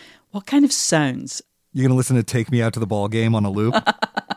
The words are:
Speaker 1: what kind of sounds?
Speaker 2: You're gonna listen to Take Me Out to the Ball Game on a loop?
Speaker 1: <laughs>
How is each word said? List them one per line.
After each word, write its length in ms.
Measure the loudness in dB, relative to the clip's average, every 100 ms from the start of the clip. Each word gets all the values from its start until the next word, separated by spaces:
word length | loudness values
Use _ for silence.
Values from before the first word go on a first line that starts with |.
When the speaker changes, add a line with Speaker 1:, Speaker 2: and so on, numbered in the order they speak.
| -20 -20 _
Speaker 1:
what 140 | -12 -2
kind 200 | 2 4
of 60 |
sounds? 680 | 2 0 2 0 -4 -10 -14 -16 _ _
Speaker 2:
You're 160 | 0 2
gonna 80 | 2
listen 200 | 2 0
to 60 |
Take 280 | 0 -2 0
Me 100 | 0
Out 120 | 0
to 80 | -2
the 40 | -4
Ball 200 | -2 -2
Game 260 | 0 2
on 120 | 2 0
a 40 |
loop? 240 | 0 0 0
Speaker 1:
<laughs> 80 | -2 -4 -4 -8 -10